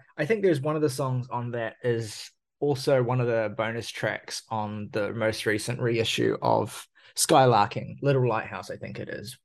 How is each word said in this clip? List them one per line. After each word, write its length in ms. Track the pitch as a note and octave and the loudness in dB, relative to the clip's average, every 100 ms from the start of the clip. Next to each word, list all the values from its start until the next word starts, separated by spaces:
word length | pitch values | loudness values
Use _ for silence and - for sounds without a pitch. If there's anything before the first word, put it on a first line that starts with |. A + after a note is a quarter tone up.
| _ - | _ -4
I 80 | D3+ | -2
think 160 | A3 | 2
there's 200 | G3 C#3+ | 2 2
one 160 | D3+ D#3 | 0 0
of 40 | |
the 80 | D3+ | 0
songs 380 | C3+ C3 B2+ B2 | 0 -2 -2 -4
on 220 | A#2+ A#2+ | -6 -4
that 240 | A#2+ A2+ - | -4 -6 -4
is 480 | B2 A#2 A2 - - _ _ - | -2 -2 -4 -10 -16 _ _ -2
also 420 | D3 C3 D3 C3+ | 0 0 2 2
one 160 | A#2+ B2+ | 4 2
of 80 | A#2+ | 2
the 260 | A2+ G#2+ G2+ | 0 0 -2
bonus 320 | A2 A#2 - | -2 -4 -8
tracks 540 | - A2 G2+ - - - | -4 -4 -4 -8 -12 -6
on 380 | A2 G#2+ G#2+ G#2 | -6 -4 -6 -6
the 200 | G#2+ G2+ | -4 -2
most 320 | A2 A2 G#2+ A#2 | 0 0 0 0
recent 360 | G#2 - B2+ | 0 -2 -2
reissue 560 | B2 A#2 A2 - A2+ G#2 | 0 0 0 2 0 2
of 460 | A#2 A2 A2 - - _ - - | 2 2 0 -6 -18 _ -10 -2
Skylarking, 840 | - D#3 C3 A2 G#2 - F#2 A2 | 4 6 8 6 4 0 -10 -2
Little 260 | C#3 C3+ B2 | 2 4 2
Lighthouse, 420 | A2 - F#2+ - | 0 -4 -10 -10
I 60 | - | -10
think 220 | - - | -10 -10
it 100 | - | -10
is. 280 | - G#2 - | -10 -12 -6